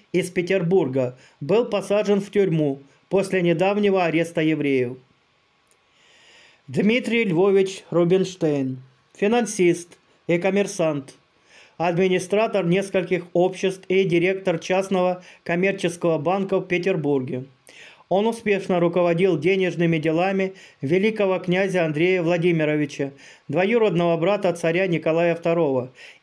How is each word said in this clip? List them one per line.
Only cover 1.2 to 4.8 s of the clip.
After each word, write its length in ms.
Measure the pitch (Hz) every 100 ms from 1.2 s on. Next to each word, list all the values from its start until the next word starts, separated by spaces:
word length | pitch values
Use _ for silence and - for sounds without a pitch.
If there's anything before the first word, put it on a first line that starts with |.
| - -
был 260 | 143 208 233
посажен 540 | 202 - 202 202 202
в 120 | 202
тюрьму 480 | 208 190 160 151 135 - _ -
после 340 | 190 190 190
недавнего 600 | 170 165 190 208 202 190 170
ареста 360 | 156 165 170
евреев". 560 | 156 151 143 135